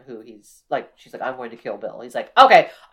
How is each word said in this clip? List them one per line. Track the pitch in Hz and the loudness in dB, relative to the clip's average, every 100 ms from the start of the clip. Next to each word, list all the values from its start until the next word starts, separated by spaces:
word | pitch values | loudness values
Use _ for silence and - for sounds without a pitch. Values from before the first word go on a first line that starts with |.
| 135 | -18
who | 110 | -20
he's, | 117 107 _ _ _ | -20 -20 _ _ _
like, | 139 - _ | -8 -8 _
she's | - | -20
like, | - | -12
"I'm | 127 131 | -10 -10
going | 120 | -14
to | 113 | -14
kill | 123 101 | -12 -10
Bill." | 107 - | -12 -14
He's | 123 - | -12 -10
like, | - 240 | -4 4
"Okay, | 262 180 - - - | 6 6 4 -10 0